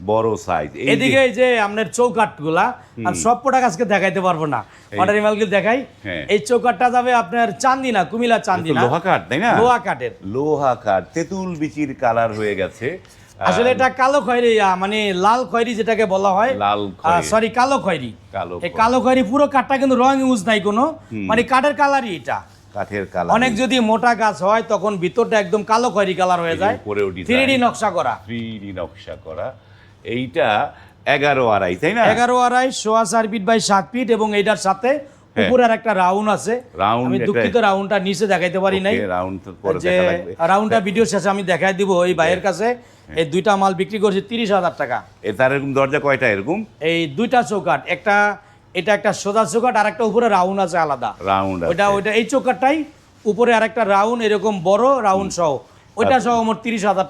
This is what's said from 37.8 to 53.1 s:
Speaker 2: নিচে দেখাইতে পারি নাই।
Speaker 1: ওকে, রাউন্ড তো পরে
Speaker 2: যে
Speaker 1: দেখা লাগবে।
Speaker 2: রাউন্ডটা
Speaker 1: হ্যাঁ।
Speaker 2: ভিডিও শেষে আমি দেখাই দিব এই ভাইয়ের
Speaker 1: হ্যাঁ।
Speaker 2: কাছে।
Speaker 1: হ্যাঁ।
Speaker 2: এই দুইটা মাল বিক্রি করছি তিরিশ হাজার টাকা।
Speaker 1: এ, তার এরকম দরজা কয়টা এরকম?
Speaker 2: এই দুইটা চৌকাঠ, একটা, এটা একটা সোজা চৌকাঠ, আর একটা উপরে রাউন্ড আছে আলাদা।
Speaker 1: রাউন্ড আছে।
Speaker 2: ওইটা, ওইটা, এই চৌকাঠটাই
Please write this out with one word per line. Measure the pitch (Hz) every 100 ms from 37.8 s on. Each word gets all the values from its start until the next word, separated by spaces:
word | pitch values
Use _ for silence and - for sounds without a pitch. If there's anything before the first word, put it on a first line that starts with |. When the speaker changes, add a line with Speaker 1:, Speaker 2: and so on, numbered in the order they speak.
| 196 208
Speaker 2:
নিচে | 185 170 208
দেখাইতে | 180 180 185
পারি | 190 190
নাই। | 190 -
Speaker 1:
ওকে, | 101
রাউন্ড | 90 92 95
তো | 98 85
পরে | 98 90
Speaker 2:
যে | 180
Speaker 1:
দেখা | 180 180
লাগবে। | 170 180 160
Speaker 2:
রাউন্ডটা | 165 196 214 226
Speaker 1:
হ্যাঁ। |
Speaker 2:
ভিডিও | 196 202
শেষে | 214 196 185
আমি | 196
দেখাই | 180 165 190
দিব | 185 196 180
এই | 180
ভাইয়ের | 165 165 180
Speaker 1:
হ্যাঁ। | 202
Speaker 2:
কাছে। | 170
Speaker 1:
হ্যাঁ। | 226 240 - - - 156
Speaker 2:
এই |
দুইটা | 160 175 208 196
মাল | 196
বিক্রি | 180 190 214
করছি | 208 196
তিরিশ | 196 233 214
হাজার | 196 175 -
টাকা। | 135 117 - -
Speaker 1:
এ, | 98
তার | 101 131
এরকম | 139 139
দরজা | 135 135 143
কয়টা | 143 135 123
এরকম? | 101 107 196 220 -
Speaker 2:
এই | 156 165 160
দুইটা | 135 233 247
চৌকাঠ, | 233 208 175 143 -
একটা, | 180 214 202 208 196 - - _
এটা | 185 185
একটা | 202 208
সোজা | - 202 214
চৌকাঠ, | 196 214 247 220
আর | 208
একটা | 214
উপরে | 226 208 233
রাউন্ড | 196 185 196
আছে | 185 170
আলাদা। | 156 131 117 -
Speaker 1:
রাউন্ড | 92 98 95 90
আছে। | 82
Speaker 2:
ওইটা, | 170 202
ওইটা, | 202 202
এই | 214
চৌকাঠটাই | 233 269 254 247 269 311 294 - _